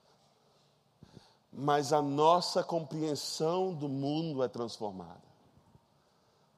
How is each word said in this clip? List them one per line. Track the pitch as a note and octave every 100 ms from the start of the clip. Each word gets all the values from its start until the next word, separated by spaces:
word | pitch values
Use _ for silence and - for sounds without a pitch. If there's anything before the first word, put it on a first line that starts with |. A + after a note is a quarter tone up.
| _ _ _ _ _ _ _ _ _ _ - - - _ _
mas | - C#3+ D3 C3+
a | D3+
nossa | C#3+ C#3+ D#3 F3 F3 F#3
compreensão | E3+ E3+ D3+ D#3 D#3 C#3+ - - D#3+ F3+ F#3+
do | D#3+ C#3+
mundo | C3+ C#3 D3+ E3 C3+
é | B2
transformada. | A#2 A#2 - G#2+ F#2+ E2+ F#2 - _ _ _ _ _ _ _ _ _ _ _ _